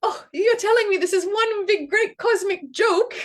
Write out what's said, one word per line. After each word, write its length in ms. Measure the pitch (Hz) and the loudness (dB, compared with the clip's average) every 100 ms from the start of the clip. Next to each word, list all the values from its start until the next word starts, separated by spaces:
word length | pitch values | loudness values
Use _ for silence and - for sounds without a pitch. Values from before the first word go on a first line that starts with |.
Oh, 220 | - - - | -2 -4 -12
you're 240 | 285 427 480 | 0 2 2
telling 340 | 403 466 427 | 2 2 2
me 80 | 381 | 0
this 140 | 359 | 0
is 120 | 381 | 0
one 420 | 359 415 453 427 381 | 0 0 -2 -2 0
big, 220 | 403 285 | -2 0
great 300 | - 453 - | -2 -2 -2
cosmic 520 | 466 440 381 370 277 | 0 0 0 -4 -8
joke? 440 | - 453 359 494 - | -2 2 2 0 -4